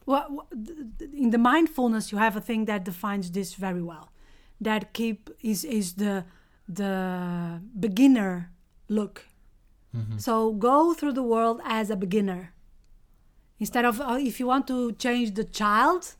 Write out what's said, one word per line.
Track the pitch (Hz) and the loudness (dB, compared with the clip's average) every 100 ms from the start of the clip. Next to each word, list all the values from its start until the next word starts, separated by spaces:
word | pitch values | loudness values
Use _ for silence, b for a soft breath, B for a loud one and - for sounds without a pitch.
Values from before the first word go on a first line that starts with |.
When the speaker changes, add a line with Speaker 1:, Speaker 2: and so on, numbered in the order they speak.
| - | 0
Speaker 1:
wha-, | 277 285 | 0 0
wha-, | 285 - | -8 -12
th-, | 254 220 311 233 - | -12 -12 -12 -14 -12
th-, | 320 | -12
in | 285 233 | -2 2
the | 233 | 4
mindfulness, | 240 302 320 - 247 220 - | 6 6 4 2 0 0 -2
you | 208 | 0
have | 220 202 | 0 0
a | |
thing | - 220 220 | -4 -2 -2
that | 208 185 | -4 -6
defines | 175 208 202 180 | -6 -6 -4 -4
this | 185 180 - | -6 -6 -6
very | 190 180 | -6 -4
well. | 170 160 - b b b b - | -6 -10 -18 b b b b -6
That | 214 214 214 | -2 -2 -2
keep | - 226 208 - - | -4 -4 -4 -10 -8
is, | 220 214 320 | -4 -2 -2
is | 220 180 180 | -2 -2 -2
the, | 208 196 180 b b b - | -2 -2 -6 b b b -12
the | 175 196 190 185 180 180 175 170 170 208 220 | -4 -2 -2 -2 -4 -4 -4 -4 -8 -10 -4
beginner | 214 190 277 247 196 180 175 - _ _ - | -2 6 6 6 4 -4 -8 -16 _ _ -4
look. | 214 202 - - _ _ _ _ _ _ 120 | -4 -4 -8 -20 _ _ _ _ _ _ -8
Speaker 2:
Mm-hmm. | 110 110 | -6 -6
Speaker 1:
So | 160 226 226 | 0 2 2
go | 214 240 277 330 | 2 4 6 6
through | 330 294 | 2 -2
the | 254 | -2
world | 240 226 226 233 - | 0 2 2 0 -2
as | 220 214 | -2 -2
a | 202 | -2
beginner. | 185 214 196 180 175 - - - - - _ _ _ _ _ - | 0 0 0 -2 -10 -20 -20 -20 -20 -20 _ _ _ _ _ -8
Instead | 208 247 240 | -2 2 2
of, | 226 | 2
uh, | 277 247 | -2 -2
if | 269 208 | -2 -2
you | 247 | 0
want | 269 262 | 2 2
to | 254 240 | -2 -2
change | 214 247 247 233 | -2 0 0 0
the | 202 | -2
child, | 214 - 208 214 277 349 - - | -6 -2 2 6 6 4 -2 -16